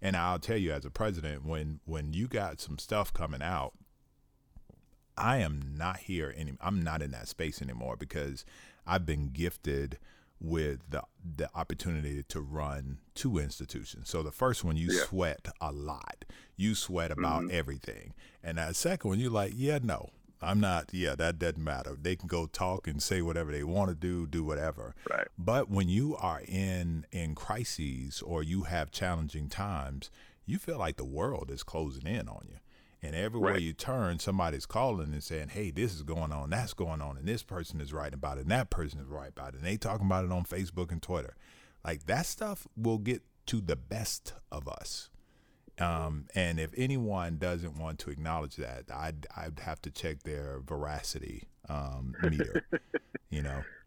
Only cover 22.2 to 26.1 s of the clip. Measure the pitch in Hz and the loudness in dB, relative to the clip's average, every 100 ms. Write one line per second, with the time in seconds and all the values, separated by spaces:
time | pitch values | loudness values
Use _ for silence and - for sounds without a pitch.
22.2 | 87 85 80 - 92 92 - 73 - 95 | 2 0 0 0 0 0 -2 0 2 2
23.2 | 85 82 78 73 73 92 95 80 90 87 | 2 2 0 0 2 4 4 2 0 0
24.2 | 80 82 78 73 78 73 55 - - - | 0 0 2 2 0 -2 -8 -6 -2 0
25.2 | - - 87 127 123 98 90 98 147 | 0 0 2 4 4 4 6 6 4